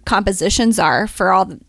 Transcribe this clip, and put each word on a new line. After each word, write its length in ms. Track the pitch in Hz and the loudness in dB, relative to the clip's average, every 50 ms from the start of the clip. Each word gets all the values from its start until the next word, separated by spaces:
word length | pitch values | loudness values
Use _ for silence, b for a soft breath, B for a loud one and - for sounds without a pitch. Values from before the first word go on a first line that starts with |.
| - | -6
compositions 720 | - 240 196 208 202 196 185 - 208 - - 240 226 220 220 | -2 -2 0 0 0 -2 -2 -2 -2 0 2 2 2 2 2
are 260 | 170 151 127 123 202 | 2 0 2 0 -2
for 260 | 214 - - 202 185 | -4 -4 -2 0 2
all 140 | 190 190 190 | 2 2 0
the, 140 | - 165 - - | 0 -6 -18 -16